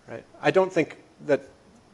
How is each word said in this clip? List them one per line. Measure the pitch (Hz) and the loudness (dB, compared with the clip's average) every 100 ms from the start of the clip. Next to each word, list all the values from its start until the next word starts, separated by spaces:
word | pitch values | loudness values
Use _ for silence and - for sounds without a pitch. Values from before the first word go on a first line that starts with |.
| - | -16
right? | 120 - - | -16 -16 -4
I | 147 | 0
don't | 165 185 | 2 2
think | 180 147 - - - 147 | 0 -4 -8 -20 -12 -2
that, | 135 - - _ - _ | -2 -2 -20 _ -20 _